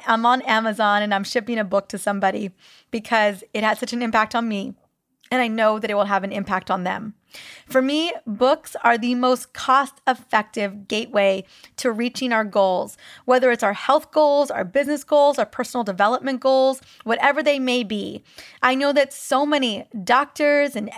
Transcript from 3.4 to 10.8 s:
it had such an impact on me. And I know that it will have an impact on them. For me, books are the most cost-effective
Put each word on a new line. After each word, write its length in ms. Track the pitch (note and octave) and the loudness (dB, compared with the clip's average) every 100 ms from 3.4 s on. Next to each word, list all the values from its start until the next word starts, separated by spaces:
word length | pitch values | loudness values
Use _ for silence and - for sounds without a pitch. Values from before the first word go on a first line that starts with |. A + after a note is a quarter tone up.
| - | -8
it 100 | G#3+ | -4
had 140 | A3 G#3+ | -2 -2
such 160 | A#3+ | -4
an 80 | A#3+ | -4
impact 320 | A#3 A3+ G#3+ | -2 0 0
on 120 | A#3+ A#3 | -2 -4
me. 280 | G3+ F#3+ - _ _ _ _ - | -4 -8 -12 _ _ _ _ -4
And 100 | B3+ | -2
I 80 | A#3+ | 0
know 300 | A3+ A3 G#3+ | 2 2 2
that 120 | G#3+ | 0
it 40 | |
will 100 | G#3 | 0
have 200 | G3+ G3 | 0 0
an 80 | G3 | -2
impact 380 | G#3 G3 F#3 - | -6 -4 -4 -2
on 140 | F#3 | -4
them. 300 | F3+ F#3+ G#3+ - _ - - - - | -4 -6 -8 -16 _ -20 -20 -20 -4
For 140 | C4 | 0
me, 320 | C4 D4+ E4+ - - | 0 0 -2 -6 -8
books 500 | G3+ B3+ C#4+ - - | 0 2 2 -2 -2
are 140 | A#3 A#3 | 0 2
the 160 | A#3+ | 0
most 400 | B3 B3+ B3+ - | 0 0 0 -4
cost-effective 1300 | - - C4 C4+ - - B3+ - A3 G#3 A#3 G3+ G3+ | -6 2 2 2 -4 -4 -4 -2 -2 -2 -4 -6 -6